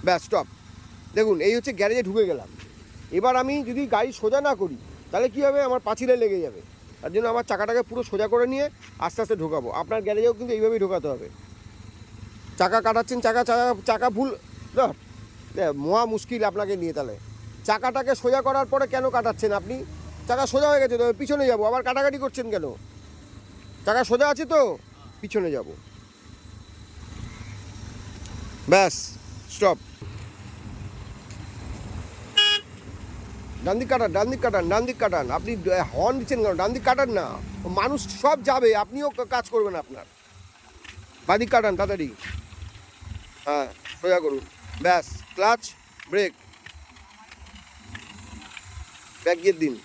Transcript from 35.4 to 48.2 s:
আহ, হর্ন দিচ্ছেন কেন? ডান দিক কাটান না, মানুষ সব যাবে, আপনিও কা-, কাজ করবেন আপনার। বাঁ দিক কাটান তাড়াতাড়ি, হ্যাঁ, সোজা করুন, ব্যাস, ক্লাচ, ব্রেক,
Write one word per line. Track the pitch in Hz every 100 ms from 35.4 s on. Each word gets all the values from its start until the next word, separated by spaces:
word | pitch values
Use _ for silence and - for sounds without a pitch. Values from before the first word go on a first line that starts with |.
| 196 220
আহ, | 175 185 156
হর্ন | 131 202 262
দিচ্ছেন | 233 254
কেন? | 214 175
ডান | 196 247
দিক | 262
কাটান | 254 269 208
না, | 151 - - - 180 185
মানুষ | 226 285 - -
সব | 285 302 240
যাবে, | 262 233 214
আপনিও | 202 254 285 -
কা-, | 226
কাজ | 254 233
করবেন | 226 208 175
আপনার। | - 127 - _ - - - - - - - - - - -
বাঁ | 202
দিক | 233
কাটান | 240 214 185
তাড়াতাড়ি, | 196 196 143 104 - - - - - - - - - - - - 143
হ্যাঁ, | 147 131 - - -
সোজা | 175 180 156
করুন, | 135 - - - -
ব্যাস, | 180 180 - - - -
ক্লাচ, | 202 233 - - - - -
ব্রেক, | 190 190 - - - - - - - - - - - - - - - - - - -